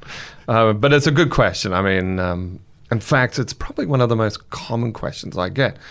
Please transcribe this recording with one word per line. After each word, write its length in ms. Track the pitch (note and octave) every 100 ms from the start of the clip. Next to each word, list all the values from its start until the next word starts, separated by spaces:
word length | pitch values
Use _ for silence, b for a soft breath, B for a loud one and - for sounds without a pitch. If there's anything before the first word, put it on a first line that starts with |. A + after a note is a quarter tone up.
| B B B B B
Uh, 280 | A2+ A2
but 180 | G#2+ C#3
it's 160 | D3 D3+
a 40 |
good 180 | C#3+ D#3
question. 420 | - G2+ E2+ G2+
I 100 | F2+
mean, 380 | G2 F#2+ F#2 F#2
um, 400 | F2+ F2 F2+ F#2 - - -
in 80 | A#2
fact, 400 | - C#3 B2+ -
it's 140 | A#2
probably 340 | - - - G3+
one 140 | C3+
of 80 | A#2+
the 60 | A2+
most 360 | A2 - -
common 420 | - - A#2 A#2+
questions 420 | - - - - G2+
I 140 | F#2
get. 280 | C3+ B2 - B